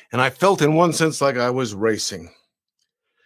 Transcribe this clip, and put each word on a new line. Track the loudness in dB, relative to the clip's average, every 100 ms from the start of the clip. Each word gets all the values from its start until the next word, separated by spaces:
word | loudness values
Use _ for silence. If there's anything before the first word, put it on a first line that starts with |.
| -8
And | -2
I | -2
felt | 2 2 4
in | 2
one | 4 2
sense | 2 -2 0
like | -2 0
I | -2
was | -2 -4
racing. | -2 -2 -2 -6 -10 -16 _ _ _ _ _ _ _ _ _